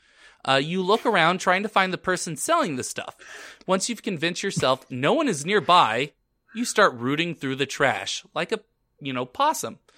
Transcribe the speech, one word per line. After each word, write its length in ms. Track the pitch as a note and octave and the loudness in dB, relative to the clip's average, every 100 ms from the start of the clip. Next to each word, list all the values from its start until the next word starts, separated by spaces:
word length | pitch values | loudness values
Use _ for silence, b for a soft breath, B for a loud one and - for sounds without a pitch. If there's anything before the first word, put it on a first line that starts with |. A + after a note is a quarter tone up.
| b b b b - | b b b b 0
Uh, 140 | C3+ | 0
you 200 | D3+ F#3 | 0 -2
look 240 | F3+ A3+ A#3+ | 2 2 2
around 320 | G3 D#3+ F3+ | 4 4 2
trying 240 | G3 F#3 | 0 0
to 60 | G#3 | 0
find 240 | G3 F#3 | 0 0
the 60 | F3 | -2
person 380 | - F3+ F3+ D#3 | -2 -4 -4 -6
selling 380 | - E4 A3 B2+ | 0 0 0 -4
the 60 | |
stuff. 320 | - - - - B B B B - | -8 -10 -12 -16 B B B B -2
Once 220 | F#3 - | -2 -2
you've 140 | A3+ | -6
convinced 400 | A3+ E3 E3 - | -6 -2 -4 -2
yourself 420 | G3 - C3 C3 - | -4 0 2 2 -2
no 220 | B2 C#3+ | -2 2
one 140 | C4+ C#4+ | 2 0
is 180 | D3 D#3+ | -2 0
nearby, 640 | G#3 D#3 F3 B2 A#2 D3 - _ _ _ | 0 6 6 6 2 -4 -8 _ _ _
you 100 | A3 A#3+ | -6 -2
start 260 | - F#3 | 4 2
rooting 400 | B2 B2 D3+ E3+ | 2 -2 -2 -4
through 200 | D#3+ C3+ C3+ | -4 -6 -4
the 80 | C#3 | -4
trash 580 | - C3+ G2+ G2 - - | 0 0 2 -4 -8 -8
like 160 | D#3 F3 | -8 -6
a, 60 | G#3+ - _ _ _ | -6 -8 _ _ _
you 120 | C#3 | -8
know, 100 | B2+ | -6
possum 540 | C3 - G3 - A2+ - _ | -6 0 0 0 -8 -12 _